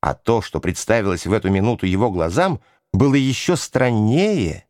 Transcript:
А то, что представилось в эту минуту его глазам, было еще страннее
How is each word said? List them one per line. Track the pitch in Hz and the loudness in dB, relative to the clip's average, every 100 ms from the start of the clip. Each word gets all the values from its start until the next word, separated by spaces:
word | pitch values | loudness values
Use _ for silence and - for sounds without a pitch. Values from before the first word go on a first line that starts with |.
А | - | -4
то, | 65 - 113 | -4 -2 -2
что | - 78 | -2 -6
представилось | 82 87 - 113 98 90 - | -6 -6 -2 0 0 -4 -2
в | |
эту | 107 95 | -2 0
минуту | 98 104 117 95 | 0 0 0 0
его | 92 117 | 0 0
глазам, | 90 82 95 185 151 _ _ _ | 0 -2 0 0 -2 _ _ _
было | 95 143 139 | 2 4 4
еще | 135 127 - 180 | 2 -2 -2 -2
страннее | - 127 127 113 107 131 202 202 90 - _ | -2 0 0 2 2 2 2 0 -2 -4 _